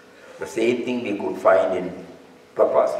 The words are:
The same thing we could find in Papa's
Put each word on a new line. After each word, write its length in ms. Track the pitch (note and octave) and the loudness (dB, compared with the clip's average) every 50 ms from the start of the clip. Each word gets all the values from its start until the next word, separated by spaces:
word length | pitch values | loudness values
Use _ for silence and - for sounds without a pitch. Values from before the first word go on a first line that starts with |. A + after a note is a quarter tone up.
| - - - - - - - - | -20 -20 -20 -20 -20 -18 -14 -12
The 80 | E2 | -10
same 380 | - - A#2 A2+ A#2 B2 B2 A#2 | -6 -2 0 2 2 2 0 0
thing 180 | B2+ B2 A#2+ A2+ | -2 -4 -4 -4
we 160 | G#2 G2+ G2 | -4 -4 -4
could 180 | F#2+ F#2 - | -4 -6 -4
find 400 | - - - - - - F#2 F#2 | 0 2 4 4 4 4 2 0
in 300 | F#2 F2+ F2 - - - - - - - - - - - - - | -2 -4 -6 -8 -12 -16 -18 -20 -20 -20 -20 -20 -20 -20 -8 0
Papa's 360 | - - - - C3 - - - - | 0 2 2 4 2 2 2 0 -4